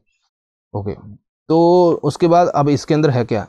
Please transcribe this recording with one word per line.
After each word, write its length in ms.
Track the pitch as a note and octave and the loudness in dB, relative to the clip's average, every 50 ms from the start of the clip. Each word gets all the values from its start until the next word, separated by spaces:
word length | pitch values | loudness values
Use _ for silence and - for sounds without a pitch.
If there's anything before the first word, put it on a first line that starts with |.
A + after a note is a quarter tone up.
| _ _ _ _ _ _ _ _ _ _ _ _ _ _ - | _ _ _ _ _ _ _ _ _ _ _ _ _ _ -12
ओके, 160 | G#2 G2+ G#2 F#2+ - - - G#2 - _ _ _ _ _ - | -10 -8 -8 -10 -12 -14 -20 -20 -20 _ _ _ _ _ -2
तो 420 | D#3 E3 E3+ E3+ F3 F3+ F3+ E3+ D#3 - - | 0 2 2 4 4 4 2 2 0 0 -2
उसके 240 | D3+ - - F3+ E3+ | -6 -4 -2 0 2
बाद 200 | E3+ F3 F3+ - | 2 2 2 2
अब 200 | - D3+ C#3 D3 | 0 0 0 0
इसके 260 | D3 C3 - - D#3+ | 0 -2 -2 -2 0
अंदर 160 | D3+ D3+ D3+ | 0 0 0
है 140 | B2 B2+ A#2 | 0 -2 -2
क्या? 220 | - A#2+ G#2 F#2 | -2 -4 -6 -6